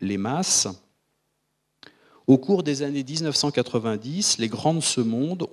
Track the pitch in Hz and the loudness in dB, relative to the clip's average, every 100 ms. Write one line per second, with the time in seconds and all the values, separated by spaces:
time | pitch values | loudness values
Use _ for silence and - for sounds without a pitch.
0 | 98 101 101 147 185 - 104 92 _ _ | -4 -2 0 0 2 2 0 -4 _ _
1 | _ _ _ _ _ _ _ _ - _ | _ _ _ _ _ _ _ _ -20 _
2 | _ - - 131 135 196 151 135 143 143 | _ -6 4 4 6 0 2 -2 -2 -4
3 | 131 156 160 135 147 139 120 120 110 107 | -4 -4 -2 0 0 0 0 -2 -2 -4
4 | 117 170 208 - 113 107 151 165 - - | -4 -2 0 0 -2 0 0 0 0 0
5 | 113 113 147 180 - | 0 0 -2 -4 -4